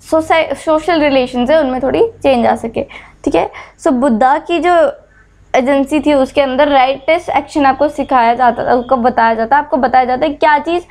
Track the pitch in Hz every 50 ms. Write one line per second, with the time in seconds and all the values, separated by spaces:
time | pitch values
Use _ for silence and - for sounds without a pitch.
0 | - - 311 320 320 320 349 320 - - 277 - - 320 311 311 311 359 339 311
1 | 302 294 277 262 254 254 254 247 240 254 311 320 294 262 254 247 269 262 262 320
2 | 466 453 - - - 277 262 240 226 220 226 226 - 226 226 - - - - -
3 | - - - _ - 277 311 330 - - - - - - _ _ - 330 262 240
4 | 262 294 226 208 262 262 294 320 320 - 339 330 302 359 349 330 311 - - -
5 | _ _ _ _ _ _ _ _ _ _ - 262 240 269 277 277 269 269 302 302
6 | 262 294 294 269 262 262 - 285 277 262 254 262 294 294 285 269 254 269 277 269
7 | - - 320 349 - - - 294 294 - - 311 277 269 262 277 285 302 294 -
8 | - - 277 247 226 233 240 240 254 240 - - - - - 254 - - 269 240
9 | 226 226 208 233 226 226 226 220 226 226 269 294 294 294 320 262 262 240 254 254
10 | 254 240 254 254 302 311 285 - 330 311 294 285 285 330 339 349 349 -